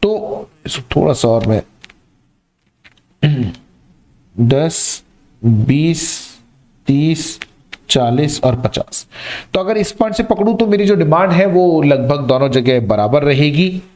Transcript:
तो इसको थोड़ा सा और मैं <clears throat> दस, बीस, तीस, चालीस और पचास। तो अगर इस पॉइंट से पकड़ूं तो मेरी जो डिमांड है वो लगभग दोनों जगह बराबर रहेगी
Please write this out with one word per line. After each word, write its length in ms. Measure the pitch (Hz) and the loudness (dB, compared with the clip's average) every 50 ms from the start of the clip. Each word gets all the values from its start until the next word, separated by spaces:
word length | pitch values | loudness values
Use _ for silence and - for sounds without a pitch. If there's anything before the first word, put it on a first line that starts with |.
तो 100 | - 202 214 214 214 220 208 - - - _ _ _ | -2 -2 -4 -4 -6 -8 -10 -10 -12 -16 _ _ _
इसको 360 | - - - 127 - - 151 | -10 -10 -10 -10 -4 -2 0
थोड़ा 120 | 147 156 139 | 0 0 0
सा 140 | - - 117 | 0 0 0
और 200 | 113 113 113 110 | 0 2 0 0
मैं 160 | 110 101 - _ _ _ _ - _ _ _ _ _ _ _ _ _ _ _ _ _ _ _ _ _ _ _ - _ _ _ _ _ _ - | -2 -2 -2 _ _ _ _ -20 _ _ _ _ _ _ _ _ _ _ _ _ _ _ _ _ _ _ _ -20 _ _ _ _ _ _ 0
<clears throat> 280 | 147 147 131 120 98 85 - - _ _ _ _ _ _ _ _ _ _ _ _ _ _ 92 | 0 0 0 -2 -4 -6 -10 -20 _ _ _ _ _ _ _ _ _ _ _ _ _ _ 0
दस, 640 | 120 117 135 135 151 165 170 - - - - - _ _ _ _ _ _ _ _ - | 2 2 2 2 0 0 -2 -2 -4 -4 -6 -8 _ _ _ _ _ _ _ _ 0
बीस, 760 | 117 113 107 107 127 131 143 156 165 170 165 - - - - - - - - _ _ _ _ _ _ _ _ _ - | 2 2 2 2 0 0 0 2 0 0 -2 -2 -4 -4 -8 -10 -14 -18 -20 _ _ _ _ _ _ _ _ _ -2
तीस, 520 | 139 139 151 160 165 151 - - - - - - _ _ _ _ - - _ _ | 0 2 2 0 0 -2 -4 -6 -8 -10 -12 -20 _ _ _ _ -20 -20 _ _
चालीस 540 | - 139 123 117 120 131 151 147 147 - - | 0 0 2 2 2 0 0 -2 -2 -2 0
और 120 | 127 123 | 0 0
पचास। 520 | 120 120 - - - - - - - - _ - - - - - - - - - | 0 -4 -4 -4 -4 -8 -8 -10 -14 -14 _ -20 -18 -14 -14 -14 -14 -14 -6 -6
तो 60 | 196 | -4
अगर 180 | 185 185 220 214 | -2 -2 -2 -2
इस 140 | 202 - | -2 -4
पॉइंट 240 | - - 233 220 202 | 0 -2 -2 -2 0
से 80 | - 233 | -4 -2
पकड़ूं 320 | 226 226 185 202 214 226 | -2 0 0 2 0 2
तो 120 | - 233 214 | 0 2 2
मेरी 180 | 202 202 208 | 2 2 2
जो 100 | 196 208 | 2 2
डिमांड 360 | 185 165 151 151 165 185 190 | 2 2 2 2 2 2 2
है 140 | 175 170 190 | 4 2 2
वो 360 | 202 175 180 180 180 170 160 | 4 4 2 4 4 2 2
लगभग 400 | 147 143 143 135 120 120 143 143 139 120 | 4 4 2 2 2 0 -2 -2 0 0
दोनों 220 | 131 127 139 139 | 0 2 2 2
जगह 380 | 123 131 120 123 131 123 117 98 | 0 0 2 2 2 2 2 0
बराबर 360 | 107 104 104 107 120 147 143 | 0 0 0 2 2 2 2
रहेगी 580 | 143 143 131 147 147 143 151 180 185 185 185 - - _ | 2 2 2 2 0 2 0 0 0 -2 -6 -12 -14 _